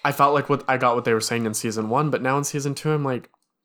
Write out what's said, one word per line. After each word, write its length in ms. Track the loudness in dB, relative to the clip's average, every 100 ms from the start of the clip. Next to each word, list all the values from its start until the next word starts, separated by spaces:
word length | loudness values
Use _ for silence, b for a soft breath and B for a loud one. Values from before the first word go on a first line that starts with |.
I 80 | -2
felt 220 | 4 4
like 160 | 4 2
what 140 | -2 0
I 100 | 2
got 180 | 2 2
what 100 | 2
they 80 |
were 80 | 0
saying 240 | 0 -2 -2
in 80 |
season 360 | -4 -4 -4 -2
one, 200 | 0 0
but 140 | 0
now 120 | 0 -2
in 40 | -2
season 280 | -4 -6
two, 160 | -4 -2
I'm 120 | -2
like, 260 | -2 -4 -8 _ _ _